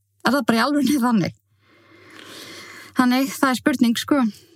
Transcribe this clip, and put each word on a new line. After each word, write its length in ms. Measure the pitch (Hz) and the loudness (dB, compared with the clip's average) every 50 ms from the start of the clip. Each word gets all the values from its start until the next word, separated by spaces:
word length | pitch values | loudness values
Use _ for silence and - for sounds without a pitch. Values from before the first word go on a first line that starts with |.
| _ _ _ _ | _ _ _ _
Er 120 | - 226 254 | -2 0 0
það 100 | 285 226 | 0 2
bara 120 | - 226 226 | 2 2 2
í 40 | |
alvörunni 400 | 233 285 294 294 262 233 294 269 | 2 2 2 0 2 2 2 2
þannig? 320 | 233 247 233 196 156 - - _ _ _ _ _ _ _ _ _ _ _ - - - - - - - - - - - - - - - - - - - - - - | 2 2 2 2 0 0 -4 _ _ _ _ _ _ _ _ _ _ _ -20 -20 -20 -20 -20 -20 -20 -20 -20 -20 -20 -18 -20 -20 -20 -20 -20 -20 -20 -8 0 0
Þannig, 300 | 254 247 247 262 269 - | 2 2 2 0 -2 -2
það 220 | - - 277 269 | -2 -2 0 0
er 60 | 247 - | 0 0
spurning, 380 | - - 262 - 240 233 226 - | -2 -2 0 2 2 0 0 0
sko. 180 | - - 302 277 240 208 - - - _ - | 0 0 2 2 2 0 -2 -6 -18 _ -20